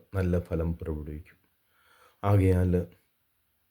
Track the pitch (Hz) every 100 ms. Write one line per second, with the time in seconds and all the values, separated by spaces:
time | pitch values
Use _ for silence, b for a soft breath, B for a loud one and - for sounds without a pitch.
0 | _ 98 90 87 - 85 82 85 85 76
1 | 73 76 - _ _ _ b b b b
2 | b b 101 101 92 90 90 87 85 -
3 | _ _ _ _ _ _ _